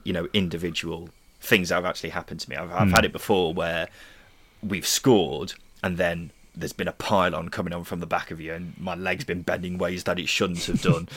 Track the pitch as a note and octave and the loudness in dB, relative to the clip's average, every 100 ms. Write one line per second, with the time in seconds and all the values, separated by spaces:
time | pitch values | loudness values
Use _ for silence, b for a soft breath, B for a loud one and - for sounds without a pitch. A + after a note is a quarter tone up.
0 | - F2 E2+ G#2 F2+ E2 F2 D#2+ E2 E2 | -4 -4 0 0 0 -2 -4 -4 -6 -8
1 | E2+ - _ _ - G#2+ F2 F2+ F2+ - | -12 -20 _ _ 2 4 4 0 0 -4
2 | E2 E2+ - E2 - C2+ F2 F#2 F#2+ A2 | -6 -8 -8 -10 -8 -8 -4 2 6 6
3 | G2+ - - G2 E2 F2 E2 E2+ E2 b | 4 0 2 2 4 0 -2 -2 -4 b
4 | b b b b - - G#2 F#2+ - - | b b b b -20 -10 -4 -2 0 2
5 | C3+ G#2+ D2 D#2+ F#2 - - - F#2+ F2 | 6 6 6 -2 -8 -10 -18 -4 -2 2
6 | F2 E2+ E2 - - - G2 - F2 - | 0 0 -8 -14 -18 -10 -8 -4 -6 -4
7 | - G2+ F2+ D#2+ E2+ - F2 F2 E2+ F2 | 2 4 4 2 -6 -4 -4 -4 -6 -6
8 | E2 F2 - D#2+ D#2+ E2 F2 - F2+ F2 | -2 -2 -2 -10 -8 -8 -10 -8 -6 -4
9 | F#2 F2+ - F2+ E2 F2+ F2+ F2+ F2+ F2+ | -4 -4 -4 -4 -2 -2 -2 -2 -2 -2
10 | F#2 F2+ D#2+ - G2 E2+ - E2 F#2 E2+ | -2 -2 0 0 0 0 0 0 4 2
11 | F2 | 0